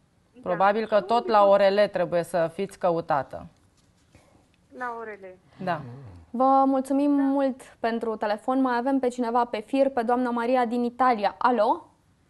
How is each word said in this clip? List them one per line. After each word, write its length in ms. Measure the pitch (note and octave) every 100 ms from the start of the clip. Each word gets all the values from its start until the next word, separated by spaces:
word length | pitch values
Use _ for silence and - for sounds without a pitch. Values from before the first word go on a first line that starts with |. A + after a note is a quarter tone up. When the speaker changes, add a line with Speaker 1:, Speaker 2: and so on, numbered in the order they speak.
| _ _ _
Speaker 1:
Da. 60 | -
Speaker 2:
Probabil 440 | F3+ F3 G3 G#3+ A3
că 100 | G#3
Speaker 1:
Și 60 |
Speaker 2:
tot 180 | F#3+ A#3
Speaker 1:
unde 120 | F#3
Speaker 2:
la 60 | G#3+
Speaker 1:
pot 80 | G3+
Speaker 2:
orele 400 | G3 G3 G3+ G3+
trebuie 340 | F#3 E3+ E3+
să 280 | D#3+ F3+ E3
fiți 240 | - G3 -
căutată. 680 | F#3 E3 E3 D3 - E2 - _ _ _ _ _ _ _ _ _ _ _ _ C4
Speaker 1:
La 160 | B3 A#3
orele. 400 | A3 G3+ F#3+ F#3 _ -
Speaker 2:
Da. 160 | F#3 D#3+ B2 C3 C3+ - -
Speaker 3:
Vă 320 | A#3 C4 C4+ C4+
mulțumim 500 | C4+ C4 C#4 C#4+ C#4+
Speaker 1:
Da. 60 |
Speaker 3:
mult 400 | C#4 C#4 C4+ B3+ - -
pentru 360 | A3+ A3+ A3+ G#3+
telefon. 440 | G#3+ G#3+ - C4
Mai 160 | C4 A#3+
avem 220 | B3+ C4+
pe 100 | B3
cineva 360 | B3 A#3 A#3+
pe 160 | A#3+ G#3+
fir, 280 | - C4+ C4+
pe 140 | C4+
doamna 280 | A3+ B3 B3+
Maria 340 | A#3+ A#3 B3+
din 180 | A#3+ A#3+
Italia. 500 | A#3+ A#3+ B3+ A3+ G3 -
Alo? 480 | B3 A#3+ A3 E4 - _ _ _